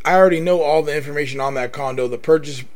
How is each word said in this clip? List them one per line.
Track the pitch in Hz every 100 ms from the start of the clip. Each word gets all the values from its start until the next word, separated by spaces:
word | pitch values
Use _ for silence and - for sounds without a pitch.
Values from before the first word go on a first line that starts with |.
| 151
I | 185
already | 190 165
know | 170 180
all | 147 156
the | 147 147
information | 139 147 139 135
on | 135 135
that | 123
condo, | - 135 127 123
the | 113
purchase, | - 160 147 131 123